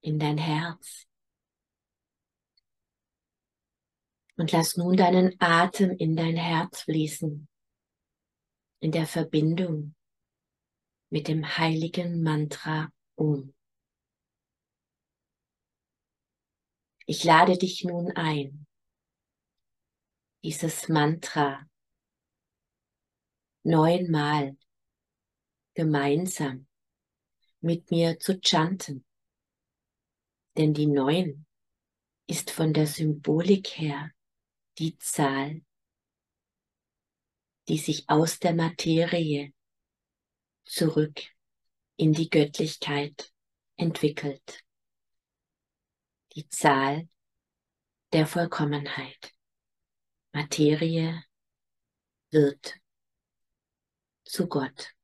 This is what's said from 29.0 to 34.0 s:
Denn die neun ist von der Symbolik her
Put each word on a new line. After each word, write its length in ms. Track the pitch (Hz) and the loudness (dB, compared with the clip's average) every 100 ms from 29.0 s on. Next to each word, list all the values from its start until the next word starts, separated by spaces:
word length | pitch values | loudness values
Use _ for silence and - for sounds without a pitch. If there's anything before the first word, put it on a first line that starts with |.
| _ _ _ _ _ _ _ _ _ _ _ _ _ _ _ - | _ _ _ _ _ _ _ _ _ _ _ _ _ _ _ 0
Denn 160 | 156 | 2
die 140 | 147 151 | 4 2
neun 600 | 143 135 165 185 139 - _ _ _ _ _ _ _ - | 4 2 2 0 -6 -18 _ _ _ _ _ _ _ -8
ist 240 | 165 - | -8 -6
von 220 | - 160 | -2 0
der 140 | 156 151 | 2 0
Symbolik 920 | - 156 151 - 151 180 196 190 - | 0 -2 -2 0 0 4 2 2 -6
her 320 | 156 143 | -6 -4